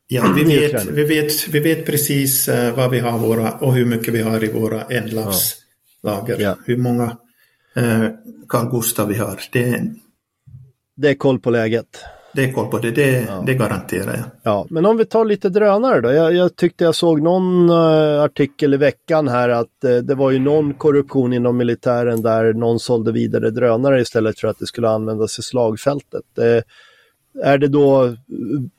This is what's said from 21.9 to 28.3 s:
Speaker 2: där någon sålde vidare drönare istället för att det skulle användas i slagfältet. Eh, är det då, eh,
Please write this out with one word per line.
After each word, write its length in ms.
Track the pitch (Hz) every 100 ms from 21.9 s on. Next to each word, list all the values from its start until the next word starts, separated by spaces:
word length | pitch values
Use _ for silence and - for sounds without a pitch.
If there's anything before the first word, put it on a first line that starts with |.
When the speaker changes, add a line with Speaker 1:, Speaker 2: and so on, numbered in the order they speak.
| 120 120 113
Speaker 2:
där 320 | 113 113 113
någon 260 | 110 117 117
sålde 320 | - 120 113
vidare 380 | 117 117 113 113
drönare 500 | 113 123 113 135 135
istället 380 | 120 120 110 107
för 80 | 113
att 120 | 101
det 60 | -
skulle 240 | - 113
användas 500 | 110 110 110 107 -
i 20 |
slagfältet. 960 | - 123 117 110 - 143 - - - -
Eh, 260 | 117 117 - _ _ _ _ _ _ -
är 140 | 123 143
det 100 | 143
då, 380 | 143 143 139 123
eh, 60 | 117 -